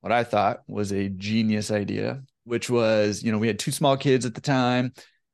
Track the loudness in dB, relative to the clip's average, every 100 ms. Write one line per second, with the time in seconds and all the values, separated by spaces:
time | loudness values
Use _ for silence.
0 | 0 0 2 2 0 -2 -10 -6 -4 -2
1 | -4 -4 -2 0 2 0 0 -2 -2 -4
2 | -4 -6 -12 _ -6 -4 0 2 4 4
3 | 2 0 -2 0 0 -2 -4 0 2 2
4 | 2 2 0 -6 -2 2 2 2 -2 -6
5 | -20 _ _